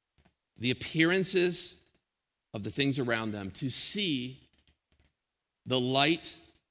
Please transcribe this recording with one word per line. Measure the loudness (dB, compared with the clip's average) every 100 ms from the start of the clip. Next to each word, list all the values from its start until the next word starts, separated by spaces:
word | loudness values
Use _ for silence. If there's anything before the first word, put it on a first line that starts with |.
| _ _ _ _ _ -4
the | -2
appearances | -2 -2 2 4 4 2 2 2 0 -6 -10 _ _ _ _ _ _ _
of | -8
the | -4
things | 0 0 0
around | 0 0 -2
them, | -4 -8
to | -6 -4
see | -4 -4 -2 0 -2 -4 -10 _ _ _ _ _ _ _ _ _ _ _ _ -2
the | 0
light | 2 4 4 2 -4 -14 -20 _ _